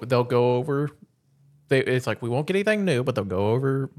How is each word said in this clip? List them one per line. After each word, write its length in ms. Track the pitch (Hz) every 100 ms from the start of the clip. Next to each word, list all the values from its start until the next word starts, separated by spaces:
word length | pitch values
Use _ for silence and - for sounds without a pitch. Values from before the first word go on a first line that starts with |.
| 117
they'll 180 | 123
go 320 | 123 123 123 123
over. 340 | 127 143 147 - - _ _ _ _ _ -
They, 140 | 135
it's 260 | - 127 117
like, 160 | 107
we 60 | 117
won't 180 | 120 151
get 80 | 185
anything 300 | 202 214 185
new, 180 | 127
but 100 | 127
they'll 100 | 110 98
go 240 | 95 104
over, 400 | 120 135 135 135